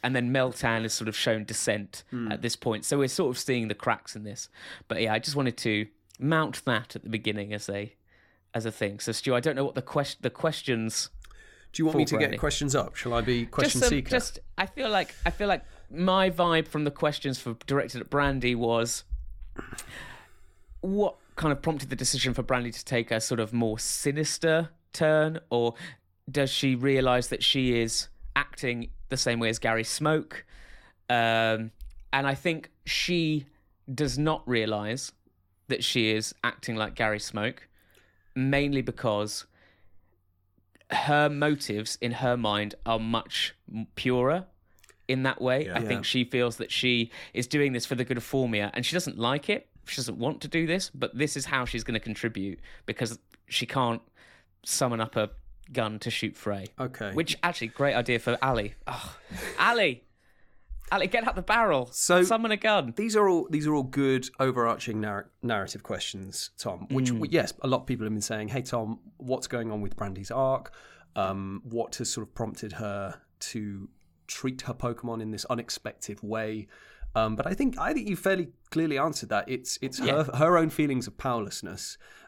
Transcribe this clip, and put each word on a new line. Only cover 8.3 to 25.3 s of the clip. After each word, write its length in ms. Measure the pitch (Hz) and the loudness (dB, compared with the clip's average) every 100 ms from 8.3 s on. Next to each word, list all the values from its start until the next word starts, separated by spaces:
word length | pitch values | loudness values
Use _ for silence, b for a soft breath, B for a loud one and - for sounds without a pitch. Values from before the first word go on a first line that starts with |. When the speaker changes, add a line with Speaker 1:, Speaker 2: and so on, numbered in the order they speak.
| b b | b b
Speaker 1:
as 120 | 117 110 | -6 -4
a 60 | |
thing. 280 | - 101 101 | -2 -4 -2
So 120 | - | -4
Stu, 240 | 113 139 123 | -2 2 2
I 40 | |
don't 140 | 151 131 | 2 0
know 100 | 139 | -2
what 100 | 131 | -4
the 60 | |
quest-, 400 | - 147 139 - | -4 -2 -2 -4
the 80 | 123 | -6
questions 800 | - 160 156 - 113 113 - - - - B B B B | -2 -2 -2 -2 0 0 -2 -6 -8 -18 B B B B
Speaker 2:
Do 80 | - | 0
you 40 | 156 | 2
want 100 | 147 | 4
me 80 | - | 4
Speaker 1:
for 40 | |
Speaker 2:
to 40 | - | 2
Speaker 1:
Brandy. 180 | 147 - | 0 0
Speaker 2:
get 40 | |
questions 340 | 147 - 135 | -2 0 2
up? 220 | 131 - - | 2 0 -4
Shall 180 | 120 | -2
I 60 | 117 | 0
be 240 | 113 120 117 | 2 0 0
question 340 | - - 240 | 2 2 4
Speaker 1:
Just 80 | 247 | 4
some, 80 | 143 | 2
Speaker 2:
seeker? 120 | - | 2
Speaker 1:
just, 300 | 247 - - - - | 0 -2 -8 -8 -4
I 100 | 190 | -4
feel 220 | - 240 | -2 0
like, 240 | 202 - - 170 | 0 0 -2 -2
I 60 | |
feel 180 | - 202 | 0 2
like 160 | 175 - b b | 0 -2 b b
my 380 | 156 185 190 190 | 0 4 6 4
vibe 380 | 175 175 160 160 | 4 4 4 2
from 160 | 151 147 | 0 -2
the 60 | |
questions 480 | - 151 143 139 127 | 2 0 0 -2 -4
for, 180 | 123 113 - | -4 -6 0
directed 340 | 139 - 123 | 0 0 -4
at 100 | - | -2
Brandy 460 | 143 143 135 123 117 | 2 2 2 2 2
was, 480 | 117 117 120 - - - - - - - - - B B B B B B B B B - | 2 2 2 -2 -6 -8 -6 -10 -12 -12 -12 -12 B B B B B B B B B -6
what 360 | 190 202 202 - _ - | 0 2 2 0 _ 0
kind 160 | 156 | 2
of 100 | 143 | 2
prompted 280 | 165 147 135 | 0 -2 -2
the 60 | 131 | -2
decision 380 | 127 127 131 | 0 2 2
for 100 | 120 | 0
Brandy 280 | 120 123 120 | 2 0 0
to 140 | - - | -6 -2
take 260 | 120 117 | 0 2
a 80 | 113 | 0
sort 200 | - 117 | 0 0
of 120 | 110 | 0
more 260 | 117 113 107 | 2 2 0
sinister 880 | - - 147 147 151 - 165 160 165 - _ | -2 -2 0 0 0 2 4 4 2 -8 _
turn, 480 | - 156 156 156 | 2 6 6 4